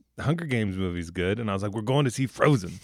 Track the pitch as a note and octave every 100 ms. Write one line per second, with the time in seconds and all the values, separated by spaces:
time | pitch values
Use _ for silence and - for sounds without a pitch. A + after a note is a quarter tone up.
0 | _ - G2+ E3 D#3+ A#2+ G#2 F#2 F#2 F2
1 | E2 F2+ F2+ G#2+ A2 G2 G2+ G#2+ G#2+ C#3
2 | C3+ A#2+ C3 - D3+ C3+ F2 F2+